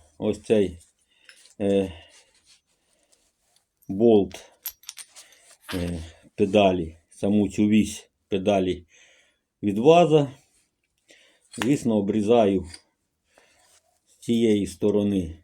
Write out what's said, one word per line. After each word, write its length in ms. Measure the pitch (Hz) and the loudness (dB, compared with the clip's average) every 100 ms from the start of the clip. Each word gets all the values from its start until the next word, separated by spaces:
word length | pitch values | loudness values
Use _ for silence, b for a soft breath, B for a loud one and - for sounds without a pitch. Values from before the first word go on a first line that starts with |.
| _ - | _ -8
ось 240 | 104 101 | -6 -4
цей, 360 | - 110 95 85 _ _ _ b b b b - | -2 0 0 -6 _ _ _ b b b b -8
е, 320 | 101 98 95 82 B B B B _ _ _ _ _ _ _ _ _ _ _ _ _ _ - | -2 -2 -2 -8 B B B B _ _ _ _ _ _ _ _ _ _ _ _ _ _ -10
болт, 580 | 98 117 107 92 - - _ - - - - - b b b b _ - | 0 4 4 2 -6 -20 _ -20 -20 -20 -20 -20 b b b b _ -12
е, 300 | 92 87 85 80 B _ - | -8 -6 -8 -12 B _ -4
педалі, 640 | 104 104 98 90 80 - _ | 0 4 4 2 -6 -14 _
саму 400 | - 101 104 98 | -8 -2 0 -2
цю 180 | 104 107 | 0 2
вісь 420 | 107 104 - - _ _ | 2 0 -6 -18 _ _
педалі 600 | 98 92 98 92 90 b b b b b b _ _ | -4 0 0 -2 -6 b b b b b b _ _
від 140 | 104 101 | -6 0
ВАЗа. 540 | 131 170 160 151 135 - _ _ _ _ _ _ _ b b b _ - | 4 4 4 2 0 -8 _ _ _ _ _ _ _ b b b _ -6
Звісно, 400 | 113 143 120 107 | -2 -2 0 -2
обрізаю 720 | 98 107 104 120 101 98 85 - _ _ _ _ _ b b b b b _ _ _ | 0 -2 2 4 4 0 -4 -14 _ _ _ _ _ b b b b b _ _ _
з 180 | _ - | _ -4
цієї 420 | 117 113 104 95 | 0 2 2 -2
сторони, 760 | - 104 104 101 98 85 85 | -4 -2 0 0 -2 -4 -10